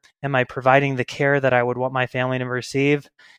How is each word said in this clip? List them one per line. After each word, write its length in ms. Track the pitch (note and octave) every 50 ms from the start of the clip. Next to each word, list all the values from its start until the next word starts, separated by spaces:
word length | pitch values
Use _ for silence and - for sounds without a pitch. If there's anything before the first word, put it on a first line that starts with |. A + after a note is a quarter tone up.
| _ _ _ _ -
Am 120 | C#3 C#3
I 100 | B2+ B2+
providing 500 | - - C3+ A#2+ C3 C3 C#3 C#3+ C#3 C3+
the 80 | B2 A#2+
care 340 | - - - D3 C#3 C#3+ C#3+
that 140 | C3+ C3
I 100 | B2 B2
would 160 | A#2+ B2 B2 A#2+
want 140 | B2+ C3
my 160 | C3 C3 B2+ B2
family 320 | - C3 B2+ B2+ C3 B2+
to 60 | B2+
receive? 640 | B2+ B2 B2 A#2 - - C3+ C#3 C#3+ D3 D3 C#3 - _ _ - - -